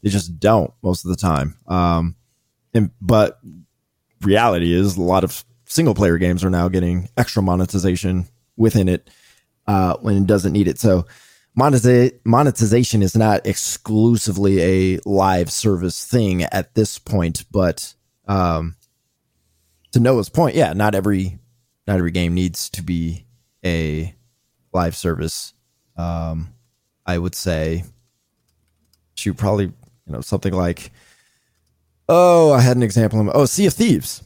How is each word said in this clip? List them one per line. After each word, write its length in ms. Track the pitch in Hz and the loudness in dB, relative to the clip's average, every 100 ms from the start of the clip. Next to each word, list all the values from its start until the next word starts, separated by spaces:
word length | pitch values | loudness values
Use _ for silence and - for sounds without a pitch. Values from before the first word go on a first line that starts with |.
They 80 | 104 | 0
just 300 | 101 85 82 | -2 -4 -2
don't 340 | 101 110 82 _ | 2 2 0 _
most 240 | 90 90 90 | -4 -4 -4
of 40 | |
the 60 | 92 | -2
time. 420 | 95 76 71 - - | 0 0 -2 -8 -6
Um, 480 | 90 87 85 85 82 _ _ _ _ _ | -2 0 0 -2 -6 _ _ _ _ _
and, 160 | 117 101 _ | -2 -2 _
but 380 | 92 113 104 - - 80 - _ _ _ _ _ | 0 2 2 0 -20 -20 -20 _ _ _ _ _
reality 520 | 98 101 117 90 85 | 0 2 4 2 2
is 240 | 85 98 90 | 2 0 0
a 40 | |
lot 220 | 87 92 | 0 2
of 200 | 90 - - _ _ | 0 -4 -18 _ _
single 280 | - 165 | -2 0
player 240 | 92 98 85 | 2 2 2
games 260 | 90 90 | 0 0
are 60 | 92 | 0
now 180 | 90 87 | 0 0
getting 400 | 92 90 90 87 - | 0 0 -2 -6 -4
extra 260 | 120 - | -4 -2
monetization 840 | 95 90 90 98 92 90 95 92 87 _ _ - | 0 0 -2 -2 -2 -2 -2 -4 -6 _ _ 0
within 300 | 113 110 92 | 2 2 0
it, 220 | 90 _ _ _ _ _ _ - | -2 _ _ _ _ _ _ -4
uh, 300 | 101 92 - | 0 0 -2
when 200 | 110 101 | -2 0
it 80 | 98 | 2
doesn't 280 | 101 92 | 2 2
need 140 | 104 90 | 0 0
it. 120 | - | 0
So 260 | 110 92 85 - _ _ _ - | 2 2 0 -12 _ _ _ 0
monetiza-, 600 | 139 131 117 123 127 - | 2 4 4 4 4 0
monetization 800 | - 117 147 120 110 113 127 110 | 0 2 2 0 2 2 2 0
is 120 | 95 110 | 0 2
not 300 | 110 101 - | 2 0 -2
exclusively 1120 | 98 - - - 107 113 117 - 92 101 95 | -6 -6 -10 -4 2 2 2 -2 -2 0 2
a 380 | 85 95 92 92 - | 2 2 0 -2 -2
live 460 | 98 95 92 85 | 0 2 2 -2
service 520 | - 113 95 90 - | -2 -2 -2 -2 -6
thing 400 | - 123 107 90 82 | -4 -2 0 -2 -2
at 280 | 92 92 | -4 -6
this 240 | - 110 - | -2 -2 -4
point, 480 | - 104 85 80 - | -6 -2 -2 -4 -6
but 420 | 101 92 80 - _ _ _ - | -2 -2 -2 -10 _ _ _ -6
um, 480 | 98 90 82 82 85 _ _ _ _ _ _ _ _ _ _ _ | -2 0 -2 -6 -12 _ _ _ _ _ _ _ _ _ _ _
to 60 | - | 0
Noah's 300 | 120 127 98 | 2 2 0
point, 260 | - 165 143 | 0 0 2
yeah, 180 | 110 | 0
not 220 | 85 104 101 | 0 0 0
every, 440 | 95 98 92 85 _ _ _ _ - | 0 0 -2 -8 _ _ _ _ -4
not 100 | 98 | -2
every 140 | 85 | 0
game 220 | 90 87 | -2 -2
needs 360 | 87 90 82 - | 0 -2 -4 -12
to 100 | - | -10
be 440 | 82 87 82 82 - _ _ _ 92 | -6 -4 -4 -8 -14 _ _ _ -4
a 500 | 85 78 78 85 - _ _ _ _ _ | -4 -2 -4 -8 -12 _ _ _ _ _
live 220 | 92 85 85 | -4 -4 -2
service. 580 | 92 80 82 - - _ _ _ _ - | -6 -4 -6 -8 -14 _ _ _ _ -10
Um, 560 | 85 85 82 80 82 - _ _ _ _ - | -6 -6 -6 -8 -10 -16 _ _ _ _ -6
I 120 | 87 | -4
would 180 | 90 - | -4 -6
say, 480 | - 80 80 82 85 _ _ _ _ _ _ _ _ _ _ _ _ - | -4 -2 -2 -4 -8 _ _ _ _ _ _ _ _ _ _ _ _ -8
shoot, 200 | - 92 | -6 -4
probably, 280 | 101 101 95 | -2 0 -2
you 480 | - _ _ _ | -6 _ _ _
know, 80 | 64 | -12
something 320 | 65 98 98 | -6 -4 -2
like, 380 | 90 87 85 - _ _ _ _ _ _ _ _ _ _ _ - | -2 -2 -4 -10 _ _ _ _ _ _ _ _ _ _ _ 0
oh, 440 | 165 180 170 160 | 4 6 6 6
I 80 | 135 | 6
had 160 | 123 123 | 4 4
an 60 | |
example. 460 | 117 98 110 110 104 | 2 2 0 2 0
Oh, 120 | 127 139 | 2 0
Sea 200 | - 196 | 2 0
of 80 | |
Thieves. 500 | - 233 117 - - | 2 0 0 -2 -14